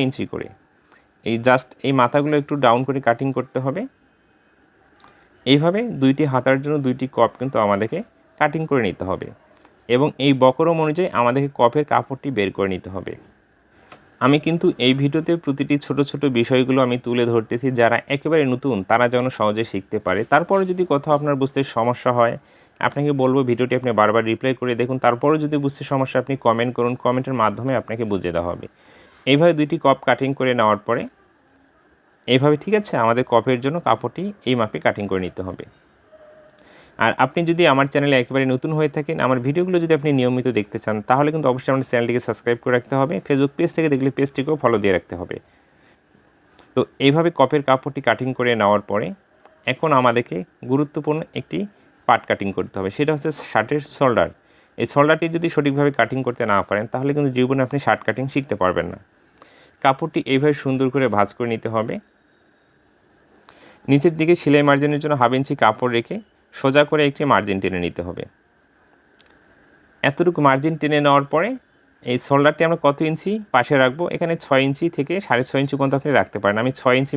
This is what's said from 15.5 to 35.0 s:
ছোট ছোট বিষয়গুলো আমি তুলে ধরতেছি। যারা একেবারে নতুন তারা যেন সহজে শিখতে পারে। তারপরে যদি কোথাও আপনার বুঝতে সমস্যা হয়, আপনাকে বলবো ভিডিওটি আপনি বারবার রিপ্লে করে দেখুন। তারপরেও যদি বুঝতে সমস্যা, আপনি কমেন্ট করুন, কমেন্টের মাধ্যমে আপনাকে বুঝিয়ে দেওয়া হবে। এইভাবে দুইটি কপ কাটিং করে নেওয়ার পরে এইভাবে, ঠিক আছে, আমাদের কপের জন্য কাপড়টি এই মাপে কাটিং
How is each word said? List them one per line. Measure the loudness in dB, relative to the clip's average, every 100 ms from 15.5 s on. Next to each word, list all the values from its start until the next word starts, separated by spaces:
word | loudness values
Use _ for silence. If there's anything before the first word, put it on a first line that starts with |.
| -4 -2 -2 -2
ছোট | -2 -2
ছোট | -2 -2 0
বিষয়গুলো | 2 2 2 2 2
আমি | 0 -2
তুলে | 0 2
ধরতেছি। | 0 -2 -4 -4 2
যারা | 2 2 -2 -6
একেবারে | 0 0 0
নতুন | -2 -2 -4 0
তারা | 2 2
যেন | 2 -2 -2
সহজে | -2 0 -4
শিখতে | -6 -6 -6 -2
পারে। | -2 2
তারপরে | 0 2 0 0
যদি | -2 -2
কোথাও | -2 0 -2
আপনার | 0 -2
বুঝতে | -2 -2 -4 -2
সমস্যা | -2 -2 -2 2
হয়, | 0 0 _ _ _ -6
আপনাকে | -4 -2 -2 2
বলবো | 2 2 0
ভিডিওটি | 0 0 -2
আপনি | 0 2
বারবার | 4 4 0
রিপ্লে | -2 -2 -4
করে | -4 -2
দেখুন। | -2 0 0
তারপরেও | 2 0 0 0
যদি | -2 -4
বুঝতে | -6 -4
সমস্যা, | -2 -2 -2
আপনি | -4 -2 0
কমেন্ট | 2 0 -2
করুন, | -4 -2
কমেন্টের | -2 -2 -4 0
মাধ্যমে | 0 0 -4 -4
আপনাকে | -4 -6 -4
বুঝিয়ে | -4 -2 -4
দেওয়া | -4
হবে। | -8 -12 _ _ -20 -20 _ 0
এইভাবে | 4 4 2
দুইটি | -2 0 0
কপ | 2 2
কাটিং | 0 0 -2
করে | -2 2
নেওয়ার | 2 2 -2
পরে | -4 -4 _ _ _ _ _ _ _ _ _ _ _ 0
এইভাবে, | 2 4 2
ঠিক | 0 -2
আছে, | -2 0
আমাদের | 2 2 2
কপের | 0 2 -2 -2
জন্য | -4 -2
কাপড়টি | -2 -2 -8 -10 -8 -4
এই | -2
মাপে | -2 -2 -2
কাটিং | -2